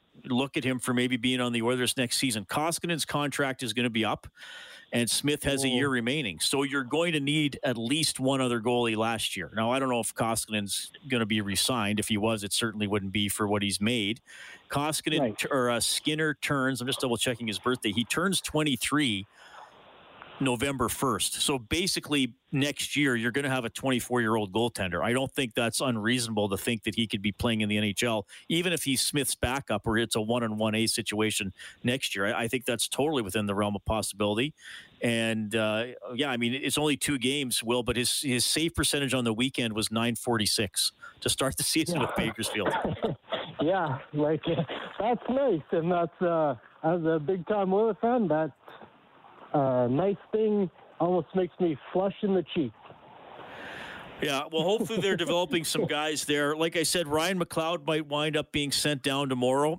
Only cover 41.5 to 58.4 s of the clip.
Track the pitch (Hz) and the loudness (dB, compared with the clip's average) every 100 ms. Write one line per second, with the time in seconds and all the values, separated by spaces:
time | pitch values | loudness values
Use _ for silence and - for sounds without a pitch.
41.5 | - 143 160 160 170 117 - 113 113 107 | 0 0 0 0 0 0 0 -2 -2 -4
42.5 | 107 90 - - - 214 143 - - - | -2 0 0 -2 -2 -2 -4 -8 -8 -6
43.5 | - 147 190 156 127 - 147 147 160 - | -2 0 2 0 -4 -4 0 2 0 0
44.5 | 170 156 - - - 208 240 - 262 277 | -2 -2 -6 -8 -2 0 0 0 2 2
45.5 | 160 - 180 165 175 165 - 175 165 151 | 2 0 0 2 2 0 0 2 4 2
46.5 | 123 - - 156 175 160 160 147 190 - | 0 -8 -4 0 2 2 2 0 -2 0
47.5 | 208 190 190 226 196 233 247 185 151 156 | 0 2 4 2 2 2 4 4 2 0
48.5 | - - - - - - - - - - | -6 -20 -20 -20 -20 -20 -20 -20 -20 -2
49.5 | 147 135 127 120 135 196 202 - 214 220 | 2 4 4 4 2 2 0 -2 0 2
50.5 | 208 180 - - - 170 180 147 190 180 | 2 0 -4 -14 -2 2 2 0 0 0
51.5 | - 175 135 - 180 196 - 208 190 156 | 0 0 0 -2 0 0 0 2 2 2
52.5 | 180 123 - - - - - - - - | 0 -2 -4 -18 -20 -20 -20 -20 -18 -16
53.5 | - - - - - - - 143 135 147 | -16 -14 -14 -14 -14 -16 -6 -2 -2 0
54.5 | 160 170 220 202 220 196 175 165 170 185 | 0 2 2 0 0 2 0 2 0 2
55.5 | 175 151 156 151 147 156 147 - 147 147 | 0 0 -2 0 0 0 -2 0 2 2
56.5 | 156 170 170 151 180 151 156 175 185 170 | 2 0 2 0 0 2 2 2 0 -2
57.5 | 170 160 175 147 156 147 147 156 151 | -2 -2 -2 0 0 0 0 0 0